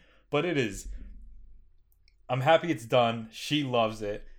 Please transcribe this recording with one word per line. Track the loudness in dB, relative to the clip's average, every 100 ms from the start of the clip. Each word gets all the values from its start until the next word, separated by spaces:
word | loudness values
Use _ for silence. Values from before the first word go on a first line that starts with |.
| _ -20 _
but | -2
it | 0 0
is, | 0 -2 -10 -12 -12 -16 -18 -18 -20 -20 -20 _ _ _ _ _ -6
I'm | 0
happy | 4 4 4
it's | -4 2
done. | 4 4 2 -8
She | -10 -2 -2
loves | 2 2 2 0
it. | -6 -6 -10